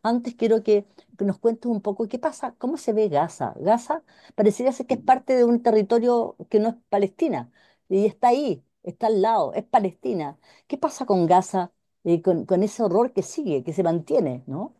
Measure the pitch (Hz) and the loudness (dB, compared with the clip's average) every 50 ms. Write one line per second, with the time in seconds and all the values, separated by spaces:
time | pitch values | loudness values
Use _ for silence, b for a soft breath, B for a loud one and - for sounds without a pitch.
0 | - 220 233 247 240 247 233 _ 226 220 226 220 208 - 208 202 202 b b b | 0 0 -2 -2 -4 -6 -6 _ 2 2 2 2 4 2 2 2 2 b b b
1 | b b - - 196 202 190 - - 233 233 226 - 240 233 202 - 208 196 202 | b b -8 -4 -2 -2 -2 0 0 -2 -2 0 -4 -4 -4 -2 -4 -6 -4 -4
2 | 233 202 - 247 - 311 - - - 247 - _ - 247 330 285 - - 214 214 | -6 -6 -6 -4 -6 -6 -6 -6 -10 -12 -10 _ -6 -6 -6 -4 -4 -2 0 0
3 | 214 196 147 143 160 165 - - 135 107 - - 143 185 220 240 240 - 302 320 | 0 2 2 0 0 -2 -4 -6 -8 -8 -6 -4 2 2 2 2 2 -6 -6 -6
4 | _ b b b b b b - 208 214 202 - 247 269 247 - 254 - 262 240 | _ b b b b b b 2 2 2 2 2 -2 -2 -2 -2 -4 -4 -4 -2
5 | - - 262 262 - - 262 247 240 233 240 233 240 240 220 220 202 196 233 233 | 4 2 2 2 4 0 4 4 4 4 4 2 2 4 4 4 2 2 2 2
6 | 226 240 240 233 - - - - 185 _ - 208 214 226 233 - _ _ - 202 | 4 2 2 2 0 -4 -8 -16 -8 _ 2 2 2 2 -4 -6 _ _ 0 0
7 | 202 196 _ - 330 302 202 131 117 - b b b b b b b _ 190 196 | 0 -2 _ -2 -2 -2 -2 -4 -6 -10 b b b b b b b _ 0 2
8 | 208 214 208 _ - 240 240 277 294 254 160 - _ _ _ _ - 180 165 _ | 2 0 0 _ 2 2 2 2 0 -4 -4 -6 _ _ _ _ -14 -14 -8 _
9 | 233 220 226 196 190 220 226 202 156 123 - - 214 _ - 240 196 185 - _ | -2 0 2 2 2 2 2 0 0 -2 -4 -8 -6 _ 0 0 0 0 -6 _
10 | - - - 175 151 139 147 _ b b b b b _ 302 269 - 311 - - | -8 -6 -4 -4 -6 -8 -12 _ b b b b b _ -6 -4 -4 -6 -4 -6
11 | 262 240 202 185 170 160 180 185 185 - - 190 175 175 _ _ _ _ _ _ | -2 -2 0 0 4 4 4 2 2 0 -4 -6 -6 -6 _ _ _ _ _ _
12 | _ 170 170 165 165 190 175 160 117 - 190 180 208 208 - - 226 202 170 208 | _ -2 -2 0 2 0 0 0 0 -2 0 0 0 -2 -2 -4 -2 0 2 2
13 | 240 254 _ 202 - - - - 294 202 151 135 131 170 151 185 175 165 170 170 | 0 0 _ -6 -6 -4 -8 -8 -4 -4 -4 -4 -4 -6 -4 -2 0 0 0 -2
14 | 160 - - 269 180 139 123 123 131 - 135 160 220 302 _ | -2 0 0 0 0 -2 -6 -8 -10 -10 -10 -10 -10 -12 _